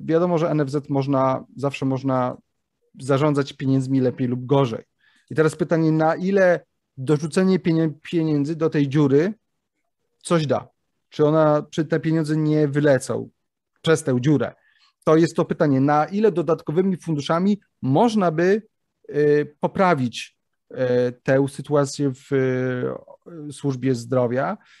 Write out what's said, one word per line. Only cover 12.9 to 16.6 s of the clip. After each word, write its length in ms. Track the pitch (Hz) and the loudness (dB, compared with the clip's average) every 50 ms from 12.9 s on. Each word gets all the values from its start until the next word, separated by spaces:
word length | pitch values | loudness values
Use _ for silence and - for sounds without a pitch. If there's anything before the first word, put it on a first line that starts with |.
| 135 127 - - 117 113 117 117 _ _ _ _ _ _ _ _ _ _ | 2 2 0 -4 -6 -6 -8 -10 _ _ _ _ _ _ _ _ _ _
przez 220 | - 165 160 151 156 | 0 0 0 0 2
tę 180 | - 131 123 | 0 -2 0
dziurę? 320 | 120 151 151 127 117 - - _ _ _ _ _ _ _ _ _ - | 2 2 2 2 0 -4 -8 _ _ _ _ _ _ _ _ _ 0
To 120 | - 160 | 2 4
jest 200 | 160 170 160 - | 4 4 2 0
to 100 | - 170 | -2 -2
pytanie, 360 | - 180 - 170 147 135 131 | -2 -2 -2 0 2 2 2
na 240 | 135 143 147 151 151 | 2 2 2 2 0
ile 260 | 147 190 202 220 214 | 0 -2 0 0 2
dodatkowymi 680 | 175 170 160 135 165 - | 0 0 -2 -2 -2 -4